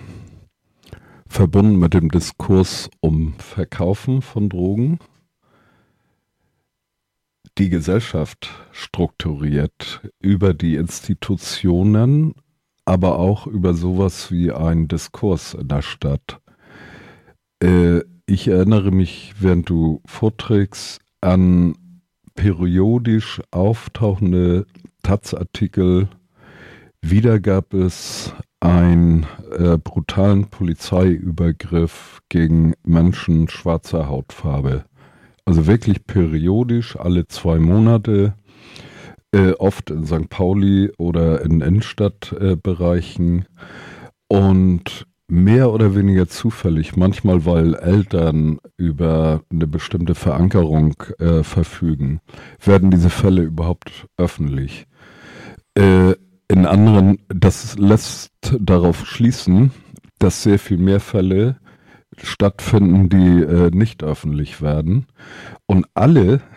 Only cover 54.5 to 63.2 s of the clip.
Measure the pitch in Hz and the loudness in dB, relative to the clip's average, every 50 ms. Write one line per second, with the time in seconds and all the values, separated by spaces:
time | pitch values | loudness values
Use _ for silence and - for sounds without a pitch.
54.5 | 67 67 67 67 - - - _ _ _ _ - - _ - - - - - - | -4 -6 -6 -8 -12 -16 -20 _ _ _ _ -20 -20 _ -20 -20 -20 -20 -20 -20
55.5 | - - _ _ _ 104 98 98 95 92 92 92 92 - _ _ _ _ _ - | -20 -20 _ _ _ 4 4 6 6 6 6 4 2 0 _ _ _ _ _ 2
56.5 | 98 92 90 76 95 101 107 110 107 101 95 98 95 - _ - 95 87 104 95 | 4 4 4 4 4 6 6 6 6 6 6 4 4 2 _ -8 -2 2 2 2
57.5 | - - - - - 101 101 101 107 110 - - - - - - _ _ - - | 2 0 -6 -12 -4 0 4 4 4 2 0 -4 -14 -16 -18 -20 _ _ -6 -4
58.5 | 131 117 98 95 92 87 85 87 85 - - - - - 117 117 - - - 92 | -4 -2 0 2 2 2 2 2 0 -2 -6 -10 -4 0 0 0 0 0 0 2
59.5 | 90 101 127 135 - - - - - - - _ _ - 110 90 - - - 107 | 4 4 4 2 0 -4 -14 -20 -20 -20 -20 _ _ -2 0 0 0 0 0 2
60.5 | 101 101 - - 98 85 92 95 98 98 - - - 101 92 92 92 98 110 127 | 2 2 0 -2 -2 0 2 2 2 0 0 -2 -2 -2 0 0 0 0 0 0
61.5 | 131 - _ _ _ _ _ _ _ _ _ _ - - - - - - 101 101 | -2 -6 _ _ _ _ _ _ _ _ _ _ -20 -16 -14 -12 -4 0 0 0
62.5 | - - - - 110 104 101 90 90 95 95 85 98 95 | 0 -4 -2 0 2 4 4 4 4 4 4 4 4 4